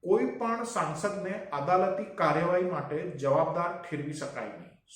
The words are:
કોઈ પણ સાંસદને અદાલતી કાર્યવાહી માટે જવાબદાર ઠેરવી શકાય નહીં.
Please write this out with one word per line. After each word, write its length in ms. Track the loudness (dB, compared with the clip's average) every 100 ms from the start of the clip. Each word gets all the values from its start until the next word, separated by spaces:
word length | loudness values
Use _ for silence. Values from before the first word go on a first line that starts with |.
કોઈ 220 | 4 4 4
પણ 380 | 0 -2 -2
સાંસદને 680 | -2 -2 -2 0 -2 -2 -4
અદાલતી 720 | -6 -6 -4 4 4 4 0
કાર્યવાહી 600 | -4 0 2 4 4 2
માટે 480 | 2 -2 -4 -4 -4
જવાબદાર 720 | -2 2 4 4 0 -2 -4
ઠેરવી 320 | -6 -6 -6
શકાય 320 | -6 -8 -8 -10
નહીં. 240 | -10 -16 -20 _